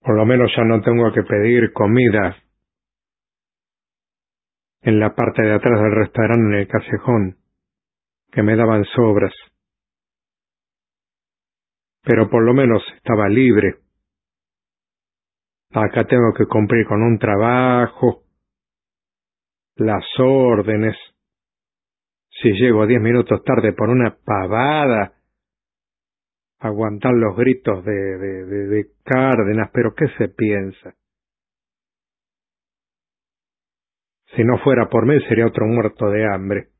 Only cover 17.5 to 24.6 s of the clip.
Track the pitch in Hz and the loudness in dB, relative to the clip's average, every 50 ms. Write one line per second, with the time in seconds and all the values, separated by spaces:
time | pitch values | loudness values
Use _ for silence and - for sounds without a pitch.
17.5 | 123 127 127 127 123 123 123 113 - - - 120 - - _ _ _ _ _ _ | 0 0 0 2 2 0 0 -2 -2 0 0 0 0 -2 _ _ _ _ _ _
18.5 | _ _ _ _ _ _ _ _ _ _ _ _ _ _ _ _ _ _ _ _ | _ _ _ _ _ _ _ _ _ _ _ _ _ _ _ _ _ _ _ _
19.5 | _ _ _ _ _ - 113 110 107 95 - - - - 127 131 135 135 131 123 | _ _ _ _ _ -4 -2 -2 -2 -4 -6 -8 -2 0 0 2 2 2 2 2
20.5 | 117 104 101 104 110 107 110 110 104 - - _ _ _ _ _ _ _ _ _ | 2 0 0 -2 -2 -2 -2 -2 -4 -6 -16 _ _ _ _ _ _ _ _ _
21.5 | _ _ _ _ _ _ _ _ _ _ _ _ _ _ _ _ _ - - 120 | _ _ _ _ _ _ _ _ _ _ _ _ _ _ _ _ _ -2 -2 0
22.5 | 101 95 123 127 117 107 107 104 123 120 107 113 120 123 117 - 107 95 - - | 0 2 2 2 2 2 2 2 2 0 2 2 0 0 2 0 -2 -2 0 -2
23.5 | 131 135 - 107 92 - 110 107 123 127 120 107 - _ _ - 107 98 95 92 | 0 0 0 -2 -2 -2 -2 0 0 0 0 0 -4 _ _ -6 -6 -4 -4 -4
24.5 | 101 113 | -2 -2